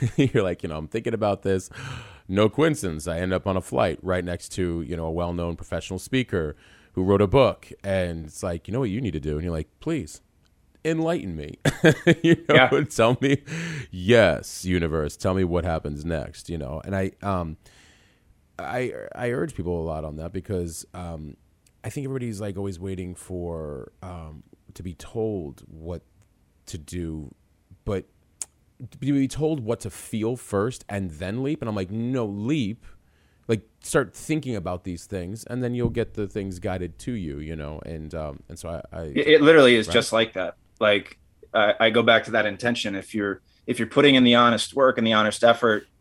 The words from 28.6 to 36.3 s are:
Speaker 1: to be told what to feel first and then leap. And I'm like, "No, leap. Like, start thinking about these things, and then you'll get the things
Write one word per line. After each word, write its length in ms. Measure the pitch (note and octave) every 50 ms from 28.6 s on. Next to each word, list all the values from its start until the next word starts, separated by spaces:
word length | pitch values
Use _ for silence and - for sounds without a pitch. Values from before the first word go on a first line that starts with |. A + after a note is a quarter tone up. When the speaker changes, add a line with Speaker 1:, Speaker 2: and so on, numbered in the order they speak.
| _ _ _ - B2+ -
Speaker 1:
to 60 | - -
be 280 | C3 C#3 C#3+ C#3 C3+
told 340 | B2+ - B2+ D#3 D#3 D#3+ C#3
what 180 | A2 G#2+ A#2 -
to 80 | - G#2+
feel 460 | - - - - - G#2+ G#2+ A2+ B2+
first 500 | B2 - - G#2 G2 G#2 B2+ B2+ - - -
and 200 | G#2 G2+ F#2+ F2
then 300 | D#2 D2+ F#2 F#2+ G#2+ B2 C3+
leap. 180 | C#3 D#3+ D3+
And 80 | B2 A2+
I'm 60 | G#2+
like, 140 | G2+ F#2+ F2+
"No, 340 | G#2 A2+ A#2 B2 C3 B2+ A2+
leap. 600 | G2+ G2+ G2+ G#2 B2+ D#3+ D#3 A2+ G2 A2+ - - - - - _ _ _ _ _ _ _ _ _
Like, 140 | - A2+ G2 - _ _ _
start 320 | - - - D3+ B2+ F#2 -
thinking 400 | - - - D#3 D#3 - B2+ A2+
about 280 | G2 D#2 F2+ F2+ F2+ -
these 220 | F#2+ F2 E2+ -
things, 400 | - G2+ F#2 F2 F2+ G#2 - -
and 180 | - A#2+ B2+ B2
then 100 | A#2+ B2
you'll 160 | A#2+ A#2+ A#2
get 240 | A#2 A#2+ G#2+ - -
the 120 | A2 G#2
things 320 | F#2+